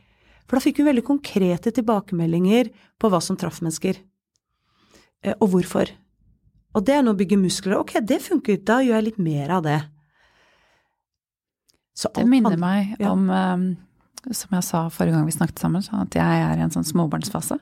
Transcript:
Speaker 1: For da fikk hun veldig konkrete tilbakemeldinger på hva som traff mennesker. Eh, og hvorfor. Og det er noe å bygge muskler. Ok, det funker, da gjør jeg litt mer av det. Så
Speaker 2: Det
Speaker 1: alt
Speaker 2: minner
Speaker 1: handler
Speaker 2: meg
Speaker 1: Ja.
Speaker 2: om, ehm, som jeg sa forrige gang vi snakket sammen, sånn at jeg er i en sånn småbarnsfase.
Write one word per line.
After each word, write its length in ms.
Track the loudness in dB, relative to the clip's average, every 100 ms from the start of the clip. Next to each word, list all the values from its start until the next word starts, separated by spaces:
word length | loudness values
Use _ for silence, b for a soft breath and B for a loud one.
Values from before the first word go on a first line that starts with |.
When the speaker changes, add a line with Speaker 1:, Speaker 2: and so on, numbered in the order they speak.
| b b b b b
Speaker 1:
For 120 | 0
da 20 |
fikk 160 | 0 2
hun 80 | 4
veldig 120 | 2 2
konkrete 640 | -2 0 0 2 2 0
tilbakemeldinger 960 | -2 0 -2 -2 -2 0 2 4 4 2 b b b
på 80 | 2
hva 80 | 2
som 120 | 0 -4
traff 260 | -6 -6
mennesker. 340 | -6 -4 -4 -4 -10 _ _ _ _ _ b b b b b b
Eh, 100 | -6 0
og 80 | 2 2
hvorfor. 340 | 0 -2 -2 -6 _ _ _ _ _ _ _ -2
Og 80 | 2
det 80 |
er 80 | 2
noe 140 | 2 2
å 20 |
bygge 220 | 2 2
muskler. 380 | 2 0 -2 -2
Ok, 160 | -2 -2 0
det 140 | -2
funker, 380 | 0 -2 0 -2
da 160 | 2 2
gjør 160 | 4 2
jeg 80 | 0
litt 100 | -2
mer 320 | -2 -2 0 -2
av 80 | 0
det. 140 | -2 -4 -16 _ _ _ _ _ _ _ _ _ _ _ _ _ _ _ _ _ _ _ -8
Så 160 | -6
Speaker 2:
Det 80 | 0
Speaker 1:
alt 80 | 4
Speaker 2:
minner 220 | 4 4
Speaker 1:
handler 100 | 2
Speaker 2:
meg 340 | 0 0 -2 -2
Speaker 1:
Ja. 120 | 0
Speaker 2:
om, 180 | 0 0
ehm, 480 | 0 0 0 -2 -4 -12 _ _ -18 -12
som 180 | -10 -4
jeg 120 | -4
sa 260 | -2 -2 -2
forrige 240 | -2 0 2
gang 100 | 0
vi 60 |
snakket 280 | 0 -4 -2
sammen, 220 | -2 -2
sånn 200 | -4 -4
at 80 | -2
jeg 100 | 0
er 360 | 2 2 0 0
i 40 |
en 80 | -2
sånn 120 | -2 -2
småbarnsfase. 720 | -2 -2 -2 -6 -6 -6 -8